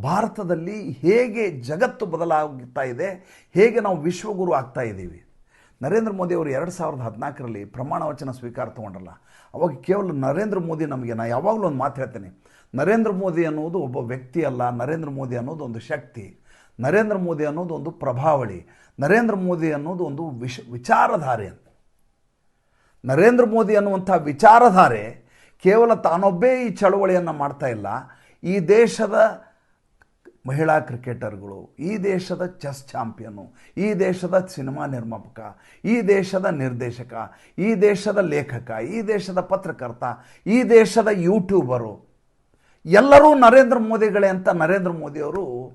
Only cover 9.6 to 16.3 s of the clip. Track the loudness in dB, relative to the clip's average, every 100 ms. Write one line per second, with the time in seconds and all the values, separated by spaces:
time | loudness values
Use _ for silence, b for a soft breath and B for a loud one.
9.6 | -2 -2 -2 -2 -2 -4 -2 -2 -4 -4
10.6 | -4 -6 -6 -6 -6 -6 -4 -2 -2 -2
11.6 | -2 -2 -6 -6 -10 -12 -18 -20 b b
12.6 | b -4 0 2 0 -2 -2 -2 -2 -4
13.6 | -6 -6 -6 -8 -8 -10 -8 -4 -4 -2
14.6 | -4 -4 -6 -6 -8 -10 -8 -8 -8 -10
15.6 | -12 -12 -10 -10 -10 -20 -20